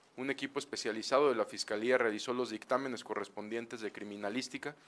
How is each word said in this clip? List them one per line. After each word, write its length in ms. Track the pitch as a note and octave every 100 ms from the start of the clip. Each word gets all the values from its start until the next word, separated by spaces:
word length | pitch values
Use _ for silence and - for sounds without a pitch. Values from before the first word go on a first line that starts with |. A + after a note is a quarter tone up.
| _ -
un 140 | C3
equipo 300 | C3+ C3+ C#3+
especializado 680 | - A2 A#2 A2 G#2+ C3+ D3
de 80 | A#2
la 80 |
Fiscalía 540 | G#2 G#2 - G#2+ A#2 B2+
realizó 360 | A#2 G#2+ -
los 180 | B2 A#2+
dictámenes 520 | G#2+ - B2+ C3+ A#2+
correspondientes 760 | G#2+ G#2 G2+ - G#2 A2+ A#2 A#2+
de 100 | G#2+
criminalística, 840 | - G#2 G2+ G#2 A#2 B2+ C#3 D3 D3+